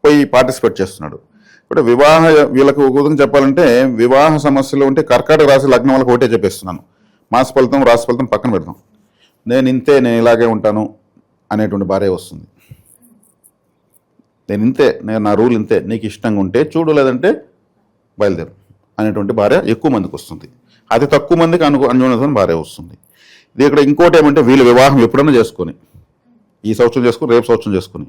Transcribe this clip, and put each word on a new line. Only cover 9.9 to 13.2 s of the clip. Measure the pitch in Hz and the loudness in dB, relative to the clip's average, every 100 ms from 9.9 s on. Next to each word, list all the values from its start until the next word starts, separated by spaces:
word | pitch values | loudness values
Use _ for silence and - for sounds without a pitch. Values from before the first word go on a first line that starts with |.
| 139 | 2
నేను | 123 117 | 2 0
ఇలాగే | 117 117 117 | 2 2 0
ఉంటాను" | 107 107 104 104 _ _ _ _ _ _ | 0 -2 -2 -6 _ _ _ _ _ _
అనేటువంటి | 107 107 101 92 | -4 -4 -4 -4
భార్య | 98 98 87 | -2 -2 -4
వస్తుంది. | - 80 - _ _ - _ _ _ _ | -10 -20 -20 _ _ -20 _ _ _ _